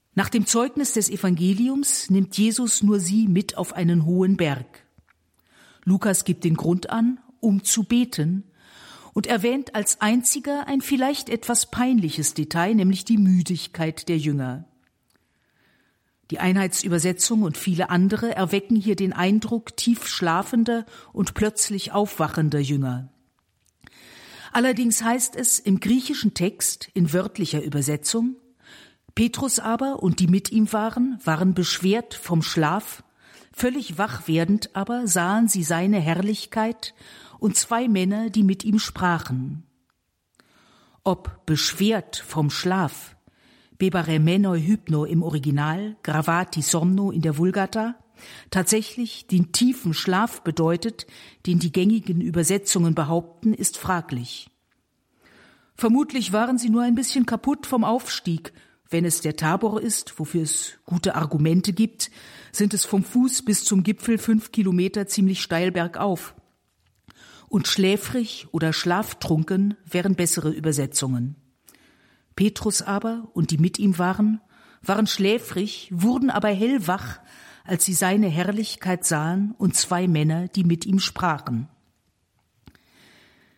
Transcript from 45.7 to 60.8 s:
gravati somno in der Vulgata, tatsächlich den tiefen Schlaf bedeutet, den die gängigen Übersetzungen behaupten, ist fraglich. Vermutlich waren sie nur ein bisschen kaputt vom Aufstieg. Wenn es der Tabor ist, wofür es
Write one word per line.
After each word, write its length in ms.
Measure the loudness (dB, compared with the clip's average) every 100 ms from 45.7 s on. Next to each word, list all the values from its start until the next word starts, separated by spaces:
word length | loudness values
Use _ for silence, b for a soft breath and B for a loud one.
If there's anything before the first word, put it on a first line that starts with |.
| -2 -6 -8
gravati 600 | -4 -2 0 0 0 -4
somno 500 | -2 2 2 2 0
in 100 | 0
der 160 | 0 2
Vulgata, 580 | 0 0 -2 -2 -4 -6 _ B B B B
tatsächlich 800 | -2 2 0 -2 -8 -8 -10 0
den 240 | 2 2
tiefen 420 | 2 2 2 -2
Schlaf 500 | -2 0 0 0 -4
bedeutet, 640 | -6 0 0 0 -4 -8 -16 B B B -2
den 140 | 0
die 140 | 2
gängigen 480 | 2 4 2 0 -2
Übersetzungen 760 | 0 0 0 0 0 2 2 2
behaupten, 580 | 0 -2 -4 -2 -2
ist 240 | 0 -4 -4
fraglich. 720 | -4 -4 -4 -8 -8 -14 -20 _ _ _ _ _ _ b b b b b b -4
Vermutlich 560 | 2 2 2 -2 -2
waren 260 | 0 0 0
sie 120 | 2
nur 140 | 2
ein 120 | 2 0
bisschen 300 | 0 0 0
kaputt 400 | -2 -2 -4 -2
vom 180 | 0
Aufstieg. 680 | 0 -2 -4 -6 -4 -4 -6 b b b _
Wenn 140 | -2
es 160 | 0 -2
der 160 | -4 -2
Tabor 460 | 0 0 0 -2
ist, 360 | -4 -4 -8 -10
wofür 240 | -4 -4
es 320 | -2 -4 -8 -14